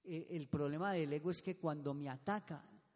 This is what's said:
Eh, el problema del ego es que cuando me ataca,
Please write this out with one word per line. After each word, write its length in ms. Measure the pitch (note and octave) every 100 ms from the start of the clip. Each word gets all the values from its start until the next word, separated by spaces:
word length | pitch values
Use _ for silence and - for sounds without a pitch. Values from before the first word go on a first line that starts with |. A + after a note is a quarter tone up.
| -
Eh, 220 | E3 -
el 160 | E3+ C#3
problema 460 | D3 C#3+ D3+ G3
del 180 | F#3 D3
ego 180 | D3 E3
es 120 | F3
que 160 | - F3+
cuando 360 | E3 D3+ C#3+
me 140 | C#3+ C#3+
ataca, 560 | C3 - G#3 - D3+ - - _